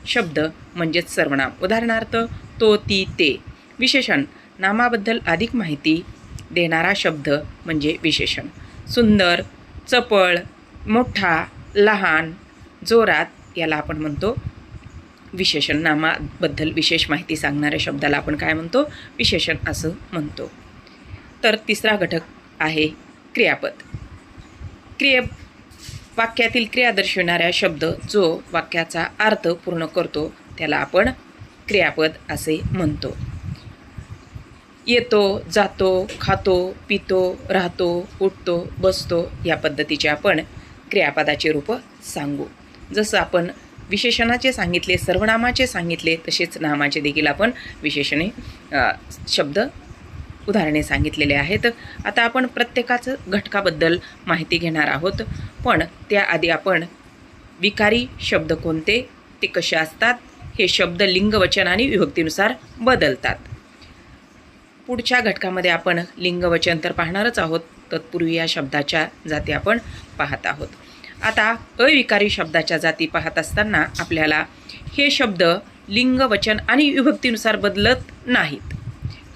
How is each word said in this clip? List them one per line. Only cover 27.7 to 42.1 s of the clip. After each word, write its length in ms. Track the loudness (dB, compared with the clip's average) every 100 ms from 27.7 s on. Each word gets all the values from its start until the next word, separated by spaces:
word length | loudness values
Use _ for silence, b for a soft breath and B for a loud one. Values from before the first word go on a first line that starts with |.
| 0 -4 -4 0
जो 300 | 2 2 0 -4
वाक्याचा 540 | -4 -2 -4 -4 -4 -4 0
अर्थ 300 | 2 2 0
पूर्ण 380 | -2 -2 -4 -2
करतो 480 | -2 -2 -2 -6 -8 -18 -8
त्याला 180 | -2 -2
आपण 320 | 0 2 2 0 -12 -20 -20 -14 0
क्रियापद 420 | 2 2 2 0 0 -10
असे 300 | -6 -2 -2 -2
म्हणतो. 440 | 0 -2 -2 -6 -8 -10 -10 -10 -12 -14 -20 -20 -18 -18 -18 -18 -18 -18 -20 -20 -10 0
येतो, 560 | 2 4 4 4 0 -2
जातो, 580 | 0 0 2 2 2 -2 -4
खातो, 560 | -2 0 2 2 0 -6 -4
पितो, 520 | -2 0 2 0 -2 -2
राहतो, 600 | -2 0 -2 -2 -2 -6 -2
उठतो, 520 | -2 -2 -4 -4 -4 0
बसतो 540 | 0 0 -2 -2 -2 -4 -2
या 100 | 0
पद्धतीचे 520 | 0 -2 -2 0 0
आपण 320 | 2 2 2 -2 B B B -2
क्रियापदाचे 640 | 2 2 2 0 0 0
रूप 200 | 0 -2 -6 -8 -20
सांगू. 400 | -10